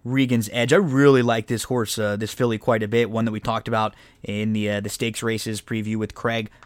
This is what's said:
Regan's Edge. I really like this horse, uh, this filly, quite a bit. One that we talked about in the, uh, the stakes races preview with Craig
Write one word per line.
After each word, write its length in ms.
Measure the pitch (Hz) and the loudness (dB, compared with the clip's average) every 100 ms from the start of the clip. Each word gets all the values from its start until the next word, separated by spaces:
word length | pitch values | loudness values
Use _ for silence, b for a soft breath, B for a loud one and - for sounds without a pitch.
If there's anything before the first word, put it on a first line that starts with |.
| 120 | -2
Regan's 440 | 135 123 120 107 | 0 2 0 0
Edge. 180 | 120 117 | -2 2
I 60 | 185 | 4
really 440 | 170 131 143 131 | 4 6 8 8
like 260 | 120 113 - | 4 0 -2
this 180 | 117 - | -4 -2
horse, 320 | 123 107 - | -2 -2 -2
uh, 160 | 104 104 | -2 -2
this 180 | 110 | -4
filly, 240 | - 120 110 | -2 -2 0
quite 260 | - 110 | 0 0
a 40 | 104 | 2
bit. 220 | 117 110 | 0 0
One 160 | 113 113 | 0 -2
that 60 | |
we 80 | 107 | -2
talked 260 | 123 113 113 | -4 -4 -2
about 280 | 113 107 b b b | -2 -2 b b b
in 300 | - 104 110 | -8 -4 -2
the, 160 | 110 104 | 0 0
uh, 100 | 104 | -2
the 100 | 101 | -4
stakes 320 | - 117 110 | -4 -4 -2
races 400 | 113 110 113 104 | -4 -2 -4 -8
preview 360 | - 113 107 110 | -6 -6 -4 -4
with 180 | 104 - | -4 -4
Craig 340 | 120 117 107 B | -4 -4 -6 B